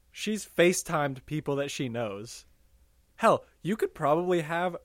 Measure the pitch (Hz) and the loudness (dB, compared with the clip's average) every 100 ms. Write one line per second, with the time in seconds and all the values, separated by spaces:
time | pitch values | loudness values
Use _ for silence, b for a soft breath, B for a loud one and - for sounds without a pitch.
0 | _ - - 214 - - 175 180 - 165 | _ -10 -6 -6 -4 4 4 4 -2 -2
1 | 147 131 - 151 143 139 139 - 131 117 | -2 -4 -8 -6 -4 -4 -4 -4 -6 -4
2 | 110 98 117 - - _ _ _ _ _ | -6 -6 -12 -16 -20 _ _ _ _ _
3 | _ - 226 147 B B 156 220 392 - | _ 2 4 4 B B -4 -2 -2 0
4 | 147 160 180 175 151 170 180 170 | 2 2 4 0 0 -2 -2 -4